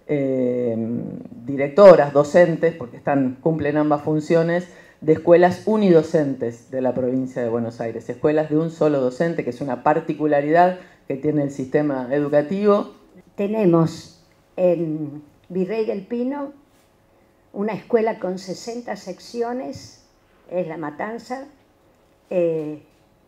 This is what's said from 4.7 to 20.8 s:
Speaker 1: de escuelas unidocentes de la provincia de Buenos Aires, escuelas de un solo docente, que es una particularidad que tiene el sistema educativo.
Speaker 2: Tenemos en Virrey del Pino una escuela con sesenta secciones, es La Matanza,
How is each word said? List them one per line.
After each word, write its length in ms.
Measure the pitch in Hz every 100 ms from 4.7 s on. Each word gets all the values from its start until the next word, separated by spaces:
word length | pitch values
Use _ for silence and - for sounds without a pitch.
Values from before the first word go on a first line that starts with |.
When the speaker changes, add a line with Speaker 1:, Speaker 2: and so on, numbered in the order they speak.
| - - _
Speaker 1:
de 140 | 151
escuelas 480 | 160 170 170 175 180 -
unidocentes 1040 | 214 202 160 156 165 139 131 117 117 -
de 100 | 131
la 140 | 127
provincia 480 | 127 123 131 127 131
de 60 | 120
Buenos 320 | 117 117 117
Aires, 280 | 117 113 -
escuelas 420 | 120 156 151 151
de 80 | 151
un 120 | 165
solo 300 | 165 160 143
docente, 420 | 127 127 170 165
que 80 | -
es 100 | 120
una 220 | 139 123
particularidad 960 | 151 156 160 147 151 143 147 170 180 185 - _ -
que 80 | 135
tiene 260 | 151 147
el 80 | 139
sistema 580 | - 127 151 147 131 123
educativo. 800 | 143 147 147 147 196 208 202 - - _ - -
Speaker 2:
Tenemos 920 | - 202 220 196 165 165 - - - _ _ _ -
en 640 | 180 170 165 156 147 147 - _ -
Virrey 380 | 180 185 220 220
del 200 | 208 190
Pino 460 | 240 247 285 277 - _ _ _ _ _ _ _ _ _
una 200 | - 214
escuela 480 | 202 - 233 220 196
con 180 | 185 185
sesenta 560 | 190 170 - 233 233 196
secciones, 1080 | 190 180 - 233 233 247 277 262 - - _ _ _ _ -
es 180 | 180 160
La 80 |
Matanza, 720 | 170